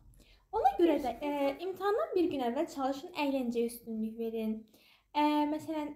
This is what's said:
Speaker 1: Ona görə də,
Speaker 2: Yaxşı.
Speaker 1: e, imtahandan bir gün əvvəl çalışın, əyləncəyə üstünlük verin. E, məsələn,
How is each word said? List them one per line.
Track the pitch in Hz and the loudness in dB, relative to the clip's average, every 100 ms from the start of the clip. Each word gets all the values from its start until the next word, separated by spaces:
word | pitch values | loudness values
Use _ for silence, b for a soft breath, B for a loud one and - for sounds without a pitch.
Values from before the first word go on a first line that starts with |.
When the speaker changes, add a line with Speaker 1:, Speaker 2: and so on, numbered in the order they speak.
| - b b b _ | -20 b b b _
Speaker 1:
Ona | 392 740 | 0 6
görə | 762 339 294 | 8 8 4
də, | 254 | 0
Speaker 2:
Yaxşı. | - 294 | -4 -4
Speaker 1:
e, | 285 277 285 | 0 0 -2
imtahandan | 359 359 392 453 640 392 | -6 -2 0 0 0 0
bir | 320 | 0
gün | 277 | 0
əvvəl | 240 262 330 | -2 -2 -4
çalışın, | 277 262 277 359 | -2 -2 -4 -8
əyləncəyə | - 285 269 240 233 233 | -4 -2 -2 -2 -2 -2
üstünlük | - 233 220 220 226 | -4 -10 -6 -6 -6
verin. | 226 226 220 220 - b b b _ 294 | -6 -4 -4 -6 -10 b b b _ 0
E, | 302 294 | 2 2
məsələn, | 294 302 - 311 294 | 0 -4 -6 -6 -8